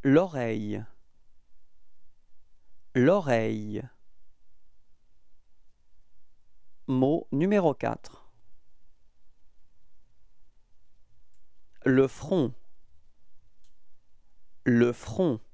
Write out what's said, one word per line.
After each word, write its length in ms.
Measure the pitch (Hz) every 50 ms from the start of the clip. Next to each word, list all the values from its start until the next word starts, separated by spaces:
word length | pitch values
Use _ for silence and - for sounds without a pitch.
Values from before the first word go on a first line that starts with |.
L'oreille. 800 | - 143 135 156 185 185 160 135 120 113 110 110 107 104 104 104 110 - - - - - - - - - - - _ _ - - - - - - - - - - - - - - - _ - - - - - - - - - - - - -
L'oreille. 920 | 127 123 147 185 202 170 143 120 113 110 110 110 107 104 104 104 104 - 127 - - - - - - - - - - - - - - - - - - - - - _ - - - - - - - - - - - - - - - _ _ - - - - - - - - - - - - - - - - - - - - -
Mot 400 | 131 127 131 135 156 170 - -
numéro 420 | - 135 165 190 214 202 180 160
quatre. 560 | 131 - - 117 113 - - - - - - - - - - - - - - - - - - - - - - - _ - - - - - - - - - - - - - - - - - - - - - - - - - - - _ - - _ - - - - - - - _ - - - - - - - - - - - - - - -
Le 240 | 135 131 131 135 131
front. 440 | - - - 151 190 180 139 131 127 - - - - - - - - - - - - - - - - - - - - - - - - - - - - - - - - - - - - - - - - - -
Le 280 | 127 120 117 120 120
front. 480 | 120 - - - - - 185 165 123 110 - -